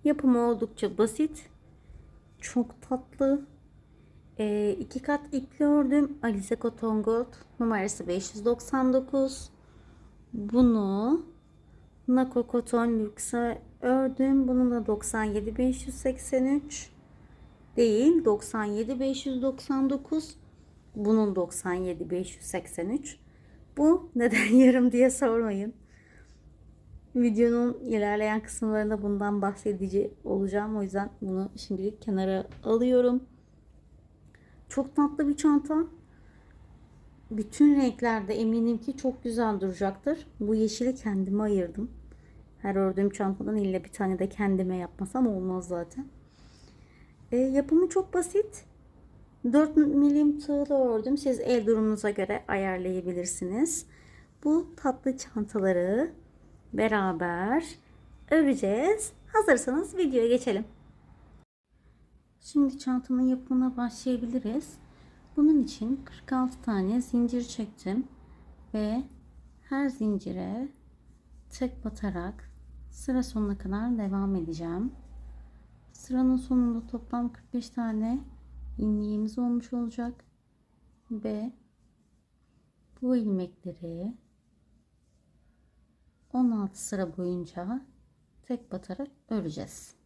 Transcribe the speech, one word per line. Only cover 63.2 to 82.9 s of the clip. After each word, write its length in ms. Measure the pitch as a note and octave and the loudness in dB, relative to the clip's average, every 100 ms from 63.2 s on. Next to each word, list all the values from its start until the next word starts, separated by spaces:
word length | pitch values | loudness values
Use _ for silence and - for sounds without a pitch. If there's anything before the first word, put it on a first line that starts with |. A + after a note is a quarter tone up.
yapımına 560 | B3+ B3+ B3+ B3+ B3+ B3+ | 2 0 0 0 0 -2
başlayabiliriz. 960 | A#3+ A#3 C4 B3 A#3 B3+ G#3+ B3 - - - - - - - - | -6 -4 -4 -2 -2 -4 -2 -4 -6 -18 -20 -20 -20 -20 -8 4
Bunun 260 | D4 D4+ | 6 6
için 380 | B3 - A3 C4+ - | 2 -4 -4 -4 -6
kırk 280 | - - | -20 -4
altı 280 | C4 B3+ B3+ | -2 -2 -4
tane 400 | - G#3 F#3 A#3+ | -2 0 2 0
zincir 420 | B3 A#3+ A#3+ B3 | 0 0 0 -2
çektim 640 | A#3+ - G#3+ - F#3 G#3+ C4 - - - - - - | -4 -8 -8 -8 -4 -4 -4 -10 -20 -20 -20 -20 -10
ve 300 | A3 G#3+ A#3 C4+ - - - - - - | -4 -2 -2 -6 -14 -20 -20 -20 -20 -6
her 200 | C4+ C#4 | -2 -2
zincire 800 | B3+ G#3+ G3+ G3 F3+ F#3 G#3+ C#4 - - _ - - _ - - | -2 -2 -2 -4 -6 -6 -6 -8 -12 -20 _ -20 -20 _ -20 -20
tek 360 | - B3+ - A3 | -6 -6 -6 -10
batarak 680 | G#3 G#3 F#3 F3 - - - - - - | -6 -6 -4 -8 -10 -18 -20 -20 -20 -20
sıra 320 | - - B3+ | -12 -2 -2
sonuna 340 | B3 A3 G#3 G3 | -2 -2 -2 -4
kadar 400 | F#3+ G3 A#3 A#3 | -4 -4 -2 -2
devam 380 | G3+ G3 G3 F#3+ | -2 -2 0 -2
edeceğim. 560 | D#3+ D#3+ E3 F3 B3 - - - - - - - - - - | -4 -6 -6 -4 -4 -8 -20 -18 -18 -18 -20 -20 -20 -20 -20
Sıranın 440 | - - B3+ B3+ B3+ | -20 -4 0 2 2
sonunda 500 | B3+ B3+ A#3+ A#3 A#3 | 2 2 2 0 -6
toplam 460 | A#3 - A#3+ A#3+ | -12 -6 -4 -4
kırk 200 | - - | -8 -8
beş 160 | B3 A#3 | -8 -6
tane 500 | - A3+ G#3+ A3 B3+ - - - - - - | -6 -4 -2 -2 -2 -6 -20 -20 -16 -12 -4
ilmeğimiz 640 | G#3+ G#3 G#3 G#3+ G#3+ G#3+ | -2 0 -2 -2 -4 -2
olmuş 340 | A#3+ A#3+ A#3+ | -2 -2 -4
olacak 520 | B3 A#3 A#3 A#3+ A#3+ _ _ _ _ _ _ _ _ _ | -6 -6 -6 -8 -10 _ _ _ _ _ _ _ _ _
ve 420 | A3 A3 G#3+ A3+ - _ _ _ _ _ _ _ _ _ _ _ _ _ | -8 -6 -6 -8 -12 _ _ _ _ _ _ _ _ _ _ _ _ _